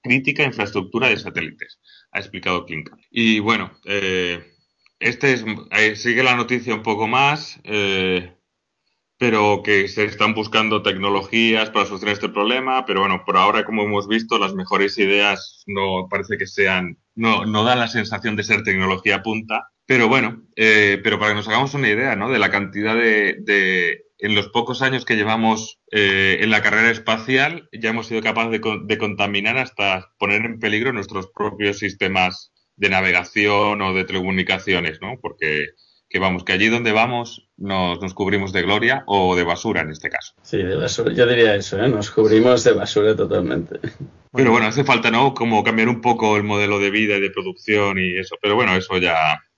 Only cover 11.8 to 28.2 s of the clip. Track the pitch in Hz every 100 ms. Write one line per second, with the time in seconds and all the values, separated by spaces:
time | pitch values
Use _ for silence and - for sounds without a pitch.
11.8 | 98 98 104 104 104 101 107 127 131 131
12.8 | 127 95 98 92 - 92 101 110 104 110
13.8 | 104 101 98 113 113 113 98 98 92 98
14.8 | 98 110 98 101 104 95 - - - 98
15.8 | 98 92 92 98 98 95 95 - 98 92
16.8 | 90 80 _ - 113 101 104 107 113 123
17.8 | 113 117 104 104 113 104 101 104 107 95
18.8 | 95 92 104 98 110 110 110 107 - _
19.8 | - 127 113 131 110 - - - 110 107
20.8 | 104 98 104 101 107 104 104 113 135 143
21.8 | 120 107 135 101 113 120 98 101 98 101
22.8 | 107 113 113 107 98 - 104 101 95 92
23.8 | 85 - _ _ 104 101 101 120 113 120
24.8 | 131 131 - 107 104 113 113 110 110 -
25.8 | _ 107 98 95 98 95 110 107 104 104
26.8 | 117 113 113 110 120 131 147 170 - 113
27.8 | 113 113 110 113